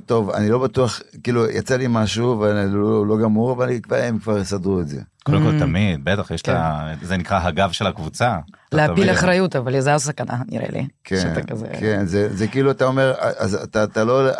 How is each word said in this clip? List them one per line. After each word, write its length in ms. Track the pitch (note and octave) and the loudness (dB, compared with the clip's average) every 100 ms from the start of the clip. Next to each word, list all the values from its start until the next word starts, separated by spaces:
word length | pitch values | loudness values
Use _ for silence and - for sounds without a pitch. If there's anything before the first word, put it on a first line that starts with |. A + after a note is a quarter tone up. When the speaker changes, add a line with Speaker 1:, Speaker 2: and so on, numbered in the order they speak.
| - | 0
Speaker 1:
"טוב, 240 | A#2 G2 | 0 0
אני 180 | G#2 G#2+ | 0 2
לא 100 | B2 | 2
בטוח, 420 | B2+ C3 A#2+ - - - | 2 0 0 -2 -12 -8
כאילו, 280 | B2 A#2+ A2+ | -2 0 0
יצא 260 | A2 G#2 B2+ | 0 0 0
לי 100 | B2+ | 2
משהו, 500 | A2+ G#2+ G#2 A#2+ A2+ | 2 0 0 0 2
ואני 320 | G#2 G#2 G2 | 2 2 2
לא, 320 | G2+ G#2 A2 G#2 | 0 2 2 2
לא 120 | G#2+ | 2
גמור, 340 | A2+ G#2+ A#2+ | 2 2 2
אבל 120 | B2 B2+ | 0 -2
אני 140 | B2 | -2
כבר, 140 | - B2+ | -2 -2
הם 220 | B2 A2 | 0 -2
כבר 200 | A2 G#2 | 0 -2
יסדרו 420 | F#2 G2 F#2 F#2+ | 0 -2 0 0
את 80 | D2+ | -2
זה." 120 | C#2 - _ | -6 -12 _
Speaker 2:
קודם 180 | - D3+ | 0 2
כל, 140 | D3+ - | 4 2
Speaker 3:
Mm. 40 | |
Speaker 2:
תמיד, 440 | D2+ E2+ G#2 D#2 | 2 2 0 0
בטח, 260 | C#2 G2+ - | -2 -2 -2
יש 100 | E2+ | -6
את 60 | - | -2
Speaker 3:
כן. 100 | F2 | 0
Speaker 2:
ה-, 360 | D#2+ D2+ D#2 D#2 | 0 -2 -6 -8
זה 140 | E2+ F#2 | -4 -4
נקרא 220 | E2+ G2 | 0 0
הגב 280 | F2 E2 G2 | 0 0 0
של 140 | - G2+ | 0 -4
הקבוצה. 520 | - D#2 - A#2+ F2+ D2+ - _ | -4 -8 -2 -2 -2 -6 -18 _
אתה 80 | D3+ | 0
Speaker 3:
להפיל 180 | D3+ F3 | 2 4
Speaker 2:
תמיד 40 | F#3+ | 2
Speaker 3:
אחריות, 480 | F#3 F3+ F3+ F#3 C#3 | 2 2 2 2 0
אבל 240 | B2 C3+ | 0 0
זה 140 | C3+ | 2
הסכנה, 480 | D3+ D3+ C#3+ B2 A#2+ C3 | 2 0 -4 -6 -6 -6
נראה 200 | A2+ - | -6 -6
לי, 140 | - C3+ - | -4 -6 -10
Speaker 1:
כן, 160 | - F#2+ | -4 -2
Speaker 3:
שאתה 200 | F2+ D#2+ | 0 -2
כזה 240 | - - - - | -4 -8 -8 -4
Speaker 1:
כן, 260 | G#2+ G2+ F#2+ | -2 0 0
זה, 300 | G2+ G#2 F#2+ | 0 0 0
זה 100 | G#2+ | -2
כאילו, 240 | C3 C3+ | 2 0
אתה 140 | - | 2
אומר, 300 | C3 C3 C3 - | 2 2 2 0
אז 360 | - - G2+ | -2 -2 -2
אתה, 300 | G2 - A2 | -2 -2 0
אתה 200 | G#2+ A2 | 0 2
לא, 260 | A2 C3 C3+ - | 2 4 2 0